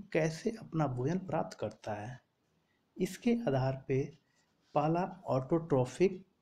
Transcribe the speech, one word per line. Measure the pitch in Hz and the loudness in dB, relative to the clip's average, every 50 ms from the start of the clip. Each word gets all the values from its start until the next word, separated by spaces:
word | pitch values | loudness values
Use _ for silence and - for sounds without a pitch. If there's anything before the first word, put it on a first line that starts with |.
| - - - | -4 -2 0
कैसे | 165 156 165 160 - - 220 | 2 2 2 0 -2 -4 -4
अपना | 226 - - - - 160 151 | -4 -4 -8 -4 -2 0 0
भोजन | 135 127 123 127 147 175 190 | 0 0 -2 0 0 -2 -2
प्राप्त | 185 - - - - - - - | -2 -2 -2 -2 -2 -4 -6 -6
करता | - 104 - - - 113 107 | -6 -6 -6 -8 -8 -8 -6
है। | 107 104 120 131 - - _ _ _ _ _ _ _ _ _ _ _ _ _ _ | -6 -8 -10 -12 -14 -16 _ _ _ _ _ _ _ _ _ _ _ _ _ _
इसके | - 185 180 - - - 240 233 233 - | -2 -2 -2 -2 -2 0 0 2 2 2
आधार | 151 135 131 131 135 135 - - | 2 2 2 2 2 0 -2 -2
पे | - 135 131 147 - - - _ _ _ _ _ _ _ _ _ _ - | 0 0 0 0 -2 -6 -14 _ _ _ _ _ _ _ _ _ _ 0
पहला | 151 143 156 165 170 185 190 - - - | 2 2 2 2 2 0 -2 -6 -8 -4
ऑटोट्रॉफिक, | - 127 131 131 - 175 165 160 165 147 131 123 123 - - 175 196 190 - - - _ _ | 0 0 0 2 2 0 0 2 2 4 4 4 2 2 2 2 2 2 -2 -10 -18 _ _